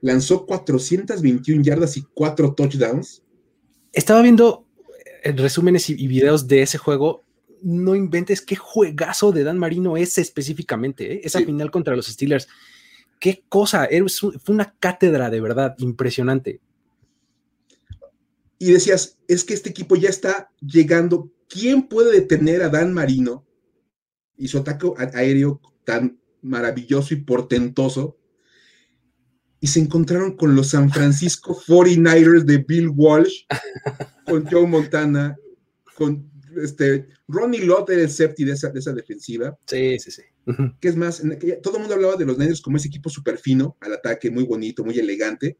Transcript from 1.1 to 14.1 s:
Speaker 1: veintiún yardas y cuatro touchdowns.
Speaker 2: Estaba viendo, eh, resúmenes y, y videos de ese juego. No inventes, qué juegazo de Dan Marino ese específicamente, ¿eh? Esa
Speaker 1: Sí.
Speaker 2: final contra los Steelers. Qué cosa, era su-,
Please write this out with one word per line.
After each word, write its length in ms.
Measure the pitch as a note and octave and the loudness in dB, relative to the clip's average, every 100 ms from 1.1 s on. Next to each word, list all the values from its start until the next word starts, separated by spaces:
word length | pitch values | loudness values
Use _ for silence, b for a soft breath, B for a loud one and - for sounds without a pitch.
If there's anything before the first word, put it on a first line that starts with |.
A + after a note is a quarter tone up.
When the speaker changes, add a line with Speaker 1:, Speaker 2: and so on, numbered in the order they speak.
| G#3 | -2
Speaker 1:
veintiún 400 | D3+ B2 B2+ D#3 | 0 -2 0 0
yardas 340 | C#3+ D3 E3 C#3+ | 2 2 -2 -4
y 60 | - | -14
cuatro 400 | - D#3 D3+ C#3+ | -4 -4 0 -2
touchdowns. 680 | C#3+ C#3+ C#3 A#2 C3 - - _ _ _ _ _ _ _ | 0 -2 0 -2 -2 -8 -18 _ _ _ _ _ _ _
Speaker 2:
Estaba 280 | - - A3 | -6 4 6
viendo, 460 | A#3+ A#3 A#3 - _ _ _ - - - | 8 8 6 4 _ _ _ -20 -20 -8
eh, 80 | D3 | -4
resúmenes 580 | C#3 C3+ D3+ F3 F3+ E3+ | 0 0 2 4 2 0
y, 40 | |
y 140 | C#3+ C3+ | -4 -2
videos 400 | B2+ C#3 D3+ B2+ | 2 4 2 4
de 140 | C#3 | 4
ese 160 | C3+ D3 | 4 -2
juego. 480 | - C#3+ D3+ - _ _ _ _ | -2 0 0 -4 _ _ _ _
No 320 | F#3+ E3+ F#3 G3 | -6 -2 0 0
inventes, 460 | F#3+ E3+ F3 F#3+ | 0 -4 -2 -4
qué 140 | - F#3+ | -4 -8
juegazo 760 | - G#3+ F#3+ D3 D#3+ - G#3 | -6 0 0 0 -6 0 2
de 120 | E3 | 2
Dan 140 | C#3+ F3 | 0 -2
Marino 400 | E3+ E3+ F3+ D#3+ | -4 -2 -2 -2
ese 240 | F3 - | -2 -2
específicamente, 920 | E3 - C3+ D#3 E3 A2+ B2+ C3+ G2 | -4 -6 -8 -10 -8 -6 -6 -8 -10
¿eh? 80 | F3+ | -10
Esa 160 | E3 F#3 | -6 -4
Speaker 1:
Sí. 60 | E3 | -2
Speaker 2:
final 260 | D3 D3+ | -4 -4
contra 240 | F#3 D#3 B2 | -4 -4 -4
los 100 | A#2 | -6
Steelers. 420 | A2 C#3 C#3+ C3 b b b b b b _ | -6 -2 -2 -4 b b b b b b _
Qué 240 | F3+ F#3+ _ | -4 -4 _
cosa, 360 | G3 G3+ F#3+ C3+ | 0 0 0 0
era 220 | E3 | 0
su-, 320 | F#3+ | 0